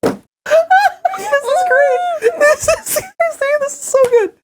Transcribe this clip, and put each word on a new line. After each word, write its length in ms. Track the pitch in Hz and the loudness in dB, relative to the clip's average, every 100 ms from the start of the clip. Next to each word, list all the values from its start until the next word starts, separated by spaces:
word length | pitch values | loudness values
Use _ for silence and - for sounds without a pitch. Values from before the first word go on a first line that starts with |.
| - - _ _ - 622 659 740 807 719 740 762 403 | -4 -6 _ _ 0 0 4 2 2 -2 -6 -6 -4
This 120 | 554 | -4
is 200 | 539 605 719 | 0 -2 2
great. 680 | 539 571 508 719 659 440 640 | 2 2 0 -2 -2 -2 2
This 300 | 587 605 - | 2 2 0
is, 180 | 659 - | -4 -2
seriously, 640 | - 762 _ 659 622 554 605 | -6 -8 _ -4 -2 -2 -2
this 120 | 571 | -4
is 60 | - | -8
so 200 | - 539 508 | -4 0 2
good. 220 | 480 381 _ | 2 0 _